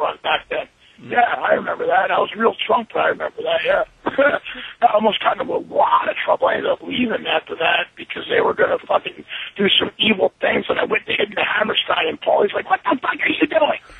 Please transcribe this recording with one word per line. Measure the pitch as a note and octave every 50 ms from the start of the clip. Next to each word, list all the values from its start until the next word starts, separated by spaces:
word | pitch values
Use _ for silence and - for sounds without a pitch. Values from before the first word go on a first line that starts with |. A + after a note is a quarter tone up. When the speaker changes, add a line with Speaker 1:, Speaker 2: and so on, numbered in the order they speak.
Speaker 1:
run | D3+ - - -
back | - - D#3 D3 - -
then. | D3+ D3 C#3 - _ _ _ - - -
Speaker 2:
Mm. | - -
Speaker 1:
Yeah, | A3 A#3 A#3+ A#3+ D3 B2+
I | D3+ G3 -
remember | - - - - E3 E3
that. | E3 E3+ F#3 F#3+ F#3
I | F3+ -
was | - - -
real | G3+ A3+ A3 G3 - -
drunk, | - G#3+ B3 A3 -
but | - -
I | - -
remember | - - - - - -
that, | - - E3 E3 E3+
yeah. | - - F3+ D#3+ - _ _ -
<laughs> | - - - C#4+ C#4+ - - - - - B3+ - - - -
I | A#3 A#3
almost | G#3+ G#3 A3 A3 G3 -
got | - F#4 - -
into | - -
a | -
lot | - - - - - A3 - - - - -
of | - -
trouble. | - - - - - -
I | -
ended | - - -
up | - -
leaving | - E3+ - A#3+ B3 A3+ G3+ - -
after | E3 D#3+ E3 - - E3
that | - E3 E3+ E3 - F3+ - _
because | - - - - - - -
they | - -
were | - -
gonna | - - - - - - -
fucking | - - - - - - D#3+ D3 - - - - - -
do | - G3+ F#3 - -
some | F#3 G3+ -
evil | - G#3 G#3+ G#3+ F#3 F#3 F#3 - -
things, | - G#3 A3+ G#3 - -
and | - -
I | -
went | - - - -
to | - -
hit | - - G#3 -
the | - -
Hammerstein, | - - - - G#3 F3 - - - F3+ E3+ E3 D#3+
and | D3+ -
Paulie's | - - - - G#3 G3
like, | - - - -
"What | - - -
the | - - B3+
fuck | - - -
are | D4+ - -
you | D#4 - -
doing? | - - - D4+ - - - - - - -